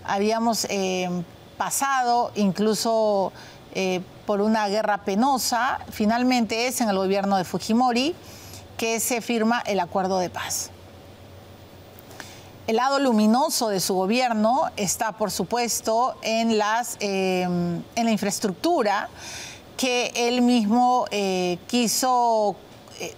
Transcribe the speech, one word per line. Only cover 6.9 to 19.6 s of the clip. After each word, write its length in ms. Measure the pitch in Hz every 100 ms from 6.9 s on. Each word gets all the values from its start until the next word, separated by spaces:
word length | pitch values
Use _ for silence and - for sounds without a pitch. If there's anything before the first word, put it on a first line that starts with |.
| 190
gobierno 400 | 190 202 196 196
de 80 | 170
Fujimori 720 | 185 - 226 254 240 277 359 - - - - - -
que 240 | 226 226
se 220 | - 240
firma 400 | 208 233 220 240 -
el 140 | 190
acuerdo 380 | 175 202 185 190
de 120 | 175
paz. 420 | - - - - - - - - - - - - - - - - - - - - - - - -
El 80 | 226
lado 240 | 269 277
luminoso 720 | 269 214 214 240 311 - 226
de 100 | 190
su 160 | - 185
gobierno 760 | 185 240 254 220 214 269 320 -
está, 380 | 202 - 220
por 180 | - 208
supuesto, 840 | - 180 240 240 - 226 226 254 -
en 360 | - 226 226 214
las, 400 | 208 226 233 -
eh, 440 | 208 190 190 185
en 640 | 180 175 175 170 - - 226
la 60 |
infraestructura 960 | 214 196 - 208 - 330 339 220 202 - - - - - -